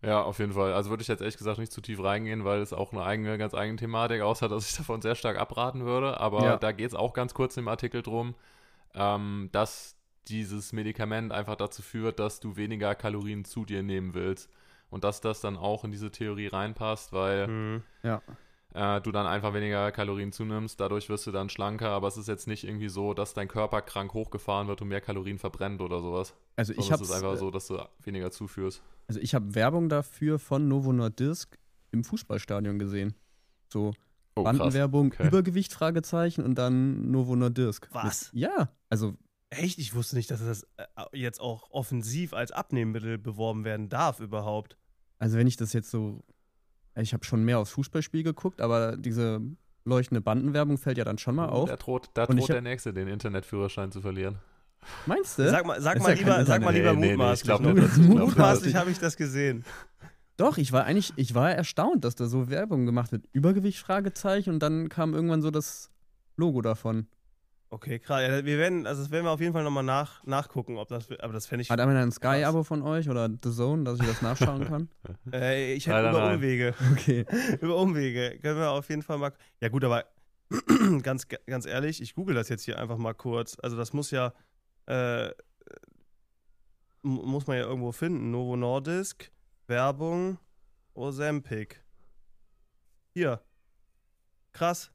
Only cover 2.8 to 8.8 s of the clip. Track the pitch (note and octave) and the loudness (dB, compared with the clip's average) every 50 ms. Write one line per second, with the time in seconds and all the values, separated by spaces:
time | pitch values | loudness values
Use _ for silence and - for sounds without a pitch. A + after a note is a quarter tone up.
2.8 | G2+ - - G#2 F2+ F#2 G#2 A2 G#2+ G#2+ G#2+ G#2+ G#2+ G#2+ - - G2+ G#2+ A2 A2 | -4 -4 -4 -6 -2 -2 -2 -2 -2 -2 -2 -4 -4 -4 -4 -4 -4 -4 -4 -6
3.8 | A#2+ A2+ A#2 A2+ A#2 A#2+ A#2 A2+ G#2 G#2 A2+ - - A2+ G#2 A2 G#2 - - - | -6 -4 -2 -2 0 0 0 2 2 2 2 2 0 -2 0 -2 -2 -4 -6 -6
4.8 | D#3 - A#2 A2+ A2 A2 A#2 - - A#2+ G#2 G2 G2+ - - - A#2+ B2+ C3 C3 | -4 -6 -6 -4 0 -2 -2 0 -2 -2 -2 -2 -4 -4 -2 -4 -4 -2 -2 -4
5.8 | B2 A#2+ B2 B2+ C3+ C#3 C3 - - A2 G2+ G#2 G#2+ A#2 A#2+ - - G#2+ A2+ F#2+ | -4 -2 0 0 0 -2 -2 0 -2 0 2 4 4 4 4 2 2 -2 -2 -2
6.8 | G#2+ A2 G2+ - G2+ B2 - - B2 B2 - - C3+ B2+ - - A#2+ A2 A2+ A2+ | -6 -6 -2 -2 -2 -2 0 -2 -4 -4 -2 -2 -2 -2 -2 -6 -4 -4 -4 -4
7.8 | - B2 - A#2+ A2+ - G#2+ A2+ A#2 A#2+ B2 - _ - - _ _ _ _ _ | -4 -6 -6 -6 -6 -4 -4 -4 -4 -4 -8 -12 _ -20 -20 _ _ _ _ _